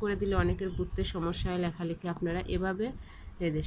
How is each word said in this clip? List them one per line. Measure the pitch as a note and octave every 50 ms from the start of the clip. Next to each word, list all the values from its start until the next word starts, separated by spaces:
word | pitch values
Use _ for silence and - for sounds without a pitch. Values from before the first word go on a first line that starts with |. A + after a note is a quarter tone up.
করে | A3 G#3 G3+ F#3+
দিলে | G3+ G3 F#3+ F#3
অনেকের | F3 F3 F3 F3 G3 F#3+ F3+ -
বুঝতে | F3+ - - - - - -
সমস্যা | F3+ E3 E3+ F3 - - F#3
হয় | F3+ F3+ F3
লেখালেখি, | E3+ D#3+ - F3 E3 E3 E3 - F3 E3+
আপনারা | - F3+ E3+ E3 F3+ F3+ - F3
এভাবে | F3+ F#3 F#3+ F#3 F#3+ G#3+ B3+ - - - - - - - - - - F3+
এই | E3+ D3+
যে | D#3 D3+